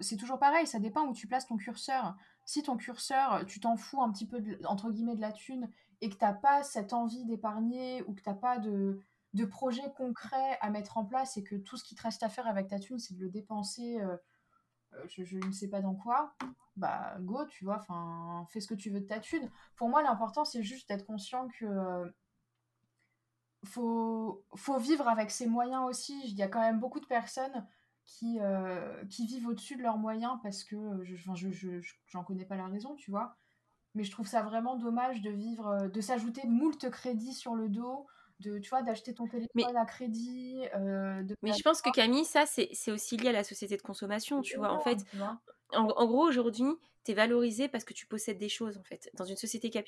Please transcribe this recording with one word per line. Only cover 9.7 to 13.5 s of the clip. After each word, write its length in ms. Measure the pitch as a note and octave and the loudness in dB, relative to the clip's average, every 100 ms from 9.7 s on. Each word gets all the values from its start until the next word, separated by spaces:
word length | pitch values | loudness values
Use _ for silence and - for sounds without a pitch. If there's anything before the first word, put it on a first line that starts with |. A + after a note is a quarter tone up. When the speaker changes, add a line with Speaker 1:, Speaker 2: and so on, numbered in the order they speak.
| A#3+ C#4 C#4 | 0 -4 -4
Speaker 1:
concret 640 | B3+ A#3 A3 C4+ C4+ C4 | -4 -4 -2 0 0 0
à 100 | G#3 | 0
mettre 280 | G#3 G#3 A3+ | -2 -2 -4
en 60 | |
place, 320 | G3+ C4 C4 G#3+ | -2 0 -2 -4
et 80 | |
que 100 | G3+ | -6
tout 220 | G3+ G3 A#3+ | -6 -8 -12
ce 80 | |
qui 100 | - | -12
te 80 | - | -8
reste 200 | A3+ A3 | -6 -2
à 40 | A3 | -4
faire 200 | A3 A#3 | -2 -2
avec 180 | G3 G3 | -2 -2
ta 140 | G3+ | -4
thune, 180 | G3 B3+ | -4 -8
c'est 160 | - | -8
de 60 | F3+ | -8
le 100 | F#3 | -6
dépenser, 680 | G#3 G#3 | -6 -6